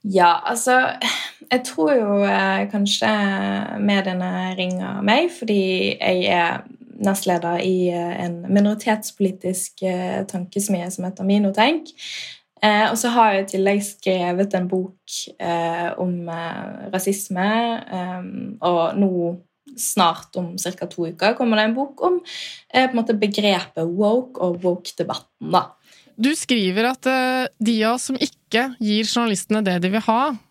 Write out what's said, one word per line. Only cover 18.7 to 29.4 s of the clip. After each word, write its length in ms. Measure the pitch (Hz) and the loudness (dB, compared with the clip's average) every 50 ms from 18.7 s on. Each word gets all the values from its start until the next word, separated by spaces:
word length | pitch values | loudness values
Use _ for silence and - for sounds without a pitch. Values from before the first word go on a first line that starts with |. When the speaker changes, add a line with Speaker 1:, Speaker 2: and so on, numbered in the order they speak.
| 175 170 165 - - | 2 2 2 0 2
Speaker 1:
nå 400 | 202 202 190 185 175 170 170 180 180 _ _ _ _ _ - - | 2 2 2 2 0 -2 -2 -4 -6 _ _ _ _ _ -20 -10
snart 600 | - - - - 208 180 165 160 - - _ - | -8 -6 -2 2 4 4 4 2 -2 -12 _ -8
om 200 | 185 180 170 180 185 | -8 -8 -8 -8 -8
cirka 280 | - - - - 180 175 | -8 -8 -6 -8 -10 -10
to 180 | - - 170 | -6 -6 -6
uker 280 | 165 170 - 185 208 240 | -6 -2 2 2 2 2
kommer 220 | - 254 233 220 | 2 0 2 2
det 80 | 214 214 220 | 2 2 0
en 40 | 226 | 0
bok 260 | 262 277 277 - - | -2 -4 -6 -4 -2
om, 180 | - 359 359 349 - - - - - - - - _ _ - | 0 0 0 0 -2 -8 -14 -14 -14 -14 -16 -18 _ _ 2
eh, 120 | 254 262 | 2 4
på 40 | 247 | 4
en 140 | 240 233 226 | 2 0 0
måte 140 | - 220 208 | 0 0 0
begrepet 680 | 214 208 202 208 202 202 190 175 - - _ 165 160 170 | 0 0 0 2 2 2 2 2 -2 -6 _ -4 -2 -2
woke 500 | 175 190 208 208 220 254 254 - - - | 0 2 2 4 2 2 0 -4 -4 -2
og 220 | 180 180 175 175 | -2 -2 -2 0
woke-debatten, 880 | 180 180 175 180 - - - - 175 - 123 - - _ _ _ - 156 | 0 -2 -2 -2 -6 -12 -6 -6 -4 -4 -4 -8 -10 _ _ _ -4 0
da. 200 | 175 180 - - - _ _ _ - - _ _ _ - | 2 2 0 0 -14 _ _ _ -20 -20 _ _ _ 0
Speaker 2:
Du 120 | 220 277 | 0 0
skriver 540 | 320 - - - 254 226 196 185 185 208 226 247 | 0 0 0 2 2 2 4 2 2 2 0 0
at, 120 | 262 - - 262 | -2 -2 -2 0
eh, 400 | 262 262 254 254 254 254 254 - _ _ | 0 2 0 0 0 -2 -2 -4 _ _
de 220 | 220 226 233 220 | 0 2 2 2
av 120 | 214 220 240 | 2 2 0
oss 80 | 254 - | 0 -2
som 120 | - 269 | -6 -4
ikke 600 | 262 320 - _ _ _ _ - 220 254 269 247 _ | -4 -4 -6 _ _ _ _ 0 0 0 0 -4 _
gir 220 | 220 208 208 214 | 0 2 2 2
journalistene 640 | 226 214 - 247 233 226 202 185 | 0 0 0 0 2 2 0 -2